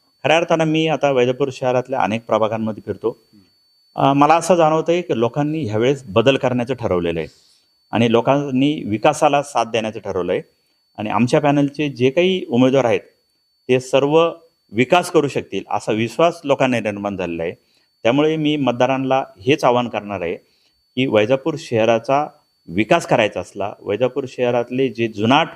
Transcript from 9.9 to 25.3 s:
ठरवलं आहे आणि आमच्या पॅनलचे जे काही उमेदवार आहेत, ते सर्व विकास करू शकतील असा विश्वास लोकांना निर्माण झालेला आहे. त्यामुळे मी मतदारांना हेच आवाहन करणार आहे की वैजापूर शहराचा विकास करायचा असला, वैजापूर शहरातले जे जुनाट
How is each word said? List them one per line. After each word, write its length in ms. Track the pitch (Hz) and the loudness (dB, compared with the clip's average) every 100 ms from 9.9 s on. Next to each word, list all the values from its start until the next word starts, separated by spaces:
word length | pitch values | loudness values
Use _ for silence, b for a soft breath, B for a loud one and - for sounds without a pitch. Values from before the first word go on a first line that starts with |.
| 110 | -6
ठरवलं 320 | 101 92 87 | -6 -4 -2
आहे 100 | 107 - _ _ _ _ - | -4 -6 _ _ _ _ -10
आणि 120 | 107 | -4
आमच्या 320 | 104 123 156 | 0 2 2
पॅनलचे 480 | 147 143 143 143 147 | 2 2 0 -2 -6
जे 200 | 120 127 | 0 0
काही 360 | 156 180 185 - | 2 0 0 -2
उमेदवार 360 | 120 131 131 120 | 2 4 4 2
आहेत, 140 | 95 - _ _ _ _ _ - | 0 -4 _ _ _ _ _ -2
ते 100 | 127 | -2
सर्व 500 | 127 135 143 160 165 - _ _ _ | 2 0 2 2 2 -2 _ _ _
विकास 400 | 101 127 175 175 | -2 2 2 2
करू 160 | 165 143 | 0 0
शकतील 360 | 127 - 95 - | -4 -6 -8 -6
असा 200 | 104 - | -6 -2
विश्वास 500 | 110 117 - 170 170 | -2 -2 0 0 0
लोकांना 360 | 143 135 131 120 | -4 0 0 0
निर्माण 380 | 107 101 101 95 | -4 -4 -6 -6
झालेला 260 | 87 82 | -6 -4
आहे. 80 | 82 - _ _ _ _ | -6 -8 _ _ _ _
त्यामुळे 320 | 113 135 151 160 | 0 2 2 2
मी 200 | 151 151 | 0 0
मतदारांना 680 | 127 120 127 135 131 131 - - | 0 0 0 0 0 -2 -2 -8
हेच 220 | 101 151 | -2 0
आवाहन 260 | 139 120 120 | 2 2 0
करणार 320 | 107 104 98 | -6 -6 -6
आहे 140 | 85 92 _ _ _ _ _ - | -6 -8 _ _ _ _ _ -4
की 100 | 135 | 2
वैजापूर 500 | 135 107 131 165 147 | 2 2 0 -2 -6
शहराचा 680 | - 113 113 113 117 139 151 - _ _ - | -4 0 2 2 2 -2 -2 -10 _ _ -10
विकास 380 | 85 107 170 - | -4 0 0 2
करायचा 340 | 131 107 98 | 0 0 -2
असला, 340 | 87 101 98 - | -10 -8 -8 -8
वैजापूर 460 | 98 104 123 139 131 | -6 -2 -2 -4 -8
शहरातले 600 | - 123 120 120 127 135 | -4 -2 -2 -2 -2 -4
जे 180 | 110 113 | -2 -6
जुनाट 400 | 104 110 | -2 0